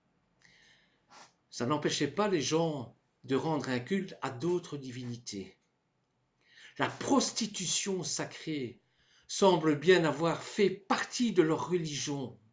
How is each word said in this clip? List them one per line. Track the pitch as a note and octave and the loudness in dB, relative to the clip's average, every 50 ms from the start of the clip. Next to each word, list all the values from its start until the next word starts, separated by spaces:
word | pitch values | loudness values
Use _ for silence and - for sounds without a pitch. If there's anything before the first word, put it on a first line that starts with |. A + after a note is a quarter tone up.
| _ _ _ _ _ _ _ _ _ - - _ - - - _ _ _ _ _ _ _ - - - - _ _ _ _ | _ _ _ _ _ _ _ _ _ -20 -20 _ -20 -20 -20 _ _ _ _ _ _ _ -20 -20 -20 -20 _ _ _ _
Ça | - - B2+ | -8 -6 -2
n'empêchait | A#2 D3+ D3 D3 D#3+ - - D3+ C#3+ | -2 -2 0 0 0 0 0 0 -2
pas | - - G#3+ G3+ | 0 0 0 2
les | F#3 D#3 | 2 0
gens | B2 A#2 D3+ E3 E3+ E3 D3+ C3+ A#2 - - _ _ _ _ _ _ | 0 0 0 2 2 0 0 -4 -8 -10 -14 _ _ _ _ _ _
de | B2 C3+ | 0 0
rendre | C3+ C3+ D#3+ D#3 C#3+ A#2+ C3 | 0 2 0 -2 -2 -2 -2
un | B2+ A#2+ | -2 -2
culte | B2 - F#3+ G3 F#3 - - - - | -2 -2 -2 -2 -2 -4 -10 -8 -8
à | C3 | -8
d'autres | A#2+ A#2+ D3 F3 F3+ F3 F3 - D3+ C#3+ | -6 -4 -2 -2 -2 -2 -4 -6 -12 -10
divinités. | C3 C3 A#2+ B2+ B2 B2 A#2+ A#2 - - G#2+ G2 F#2+ - - _ _ _ _ _ _ _ _ _ _ _ _ _ _ _ _ _ _ _ _ - - - - - | -10 -10 -10 -10 -10 -10 -10 -10 -10 -10 -10 -10 -10 -12 -14 _ _ _ _ _ _ _ _ _ _ _ _ _ _ _ _ _ _ _ _ -20 -20 -20 -6 -4
La | C3+ - | -4 -4
prostitution | - - - - C#4 B3+ - - - - A3+ - - - F3+ D#3+ - - - G3+ F#3+ F3+ D3+ | -4 -6 -2 2 4 4 4 2 -2 -4 -6 -6 -6 -8 -6 -4 -2 -2 -2 -2 -4 -4 -4
sacrée | - - - D3 B2+ - - - D#3+ D#3 C#3+ B2+ A2 - - _ _ _ _ _ _ _ _ _ - | -6 -4 -6 -6 -8 -8 -12 -8 -6 -4 -4 -4 -6 -10 -12 _ _ _ _ _ _ _ _ _ -10
semble | - - G#3 F#3+ F3 D#3+ D#3 D#3+ D3 C#3 | -2 4 6 6 6 6 4 2 2 2
bien | D3+ F3+ F#3 E3+ E3 | 6 6 6 6 6
avoir | D3+ C3 C#3+ E3 E3 D3+ - - | 2 2 2 0 0 0 -2 -6
fait | - - - G3+ F3+ | -10 2 4 4 4
partie | - - - - B3+ - - - - - B3 A3+ F#3 | 4 0 -2 -2 0 0 0 -6 -2 0 0 2 4
de | F3+ D#3+ | 4 4
leur | D#3 D#3 - - D3+ | 4 4 0 0 -2
religion | F3+ F3 D#3+ D#3 D3 C#3+ - D3 C#3+ C#3 B2+ A2 - - _ _ | -2 -2 -2 -2 -6 -6 -6 -4 -4 -6 -6 -8 -12 -16 _ _